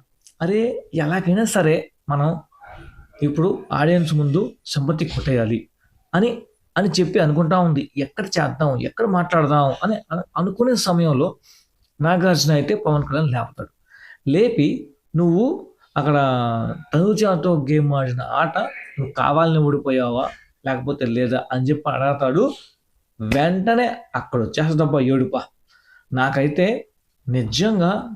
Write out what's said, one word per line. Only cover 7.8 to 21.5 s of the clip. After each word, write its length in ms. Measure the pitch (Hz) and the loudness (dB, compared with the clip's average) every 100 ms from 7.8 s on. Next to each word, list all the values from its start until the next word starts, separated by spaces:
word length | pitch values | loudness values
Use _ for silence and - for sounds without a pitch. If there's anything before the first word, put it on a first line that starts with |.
| - - | -2 -6
ఎక్కడ 280 | - - | -6 -6
చేద్దాం, 560 | 196 170 139 127 151 123 | -4 -2 -2 0 0 0
ఎక్కడ 240 | 123 - 226 | -4 -2 0
మాట్లాడదాం 680 | 180 170 170 147 147 139 127 | 0 2 0 2 2 2 0
అని 120 | 185 214 - | -2 -4 -6
అను-, 100 | 165 - - | -8 -6 -4
అనుకునే 380 | 185 190 247 | -2 0 0
సమయంలో 600 | 233 196 170 165 131 165 - _ _ _ _ _ - | 0 0 2 2 2 0 -4 _ _ _ _ _ -4
నాగార్జున 540 | 151 180 185 160 147 | 0 2 4 4 4
అయితే 200 | 147 - | 2 2
పవన్ 280 | 208 160 147 | 0 0 0
కళ్యాణ్ 260 | 143 151 156 | 0 0 0
లేపుతాడు. 400 | 117 113 - - _ _ - - - 139 | -2 -6 -10 -16 _ _ -20 -20 -8 0
లేపి, 600 | 156 233 233 147 247 - _ _ 156 | 2 4 2 0 0 -8 _ _ 0
"నువ్వు 540 | 175 175 254 381 - _ _ 147 | 2 4 2 -2 -10 _ _ -4
అక్కడ 180 | 143 147 135 127 120 117 117 117 - | 0 2 2 0 0 -2 -4 -8 -4
తనూజతో 720 | 151 196 214 208 175 180 165 131 | 0 2 2 0 0 0 0 2
గేమ్ 220 | 151 143 | 2 2
ఆడిన 300 | 139 131 123 | 0 -2 -4
ఆట 360 | 123 127 165 185 220 - - - | -4 -2 -2 -2 -6 -8 -12 -8
నువ్వు 140 | 127 | -6
కావాలని 460 | - 127 147 165 160 | -2 0 2 2 4
ఓడిపోయావా, 720 | 147 143 143 131 120 120 - - _ _ 135 | 2 0 0 0 0 -2 -6 -8 _ _ -6
లేకపోతే 400 | 127 131 - 123 | -4 -4 -4 -2
లేదా?" 380 | 117 123 123 - | -2 0 -2 -4